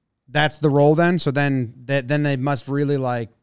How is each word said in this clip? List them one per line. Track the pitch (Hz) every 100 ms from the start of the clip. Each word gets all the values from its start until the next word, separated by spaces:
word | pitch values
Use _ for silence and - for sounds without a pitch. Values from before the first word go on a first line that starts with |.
| _ _ _
that's | 147 151 -
the | 151
role | 143 147
then. | 156 170 180
So | 147
then, | 135 143 135 117 131 123
th-, | 139 123
then | 147
they | 147 135
must | 143 139 135
really | 143 143 143
like | 127 120 113 _